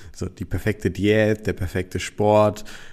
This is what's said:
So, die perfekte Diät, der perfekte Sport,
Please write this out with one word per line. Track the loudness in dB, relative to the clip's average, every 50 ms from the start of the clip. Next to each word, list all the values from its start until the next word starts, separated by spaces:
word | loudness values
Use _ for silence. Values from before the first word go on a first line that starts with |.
| -18 -16 -12
So, | -10 -10
die | -8 -8 -10 -8
perfekte | -6 -6 -4 -2 -2 -2 0 -2 -2
Diät, | -2 0 2 4 4 4 4 4 2 0 -2
der | -4 -4
perfekte | -2 -4 -4 -4 -4 -4 -4 -6 -8
Sport, | -8 -6 -4 0 2 4 6 6 6 4 2 -2 -8 -14 -14 -16 -16 -16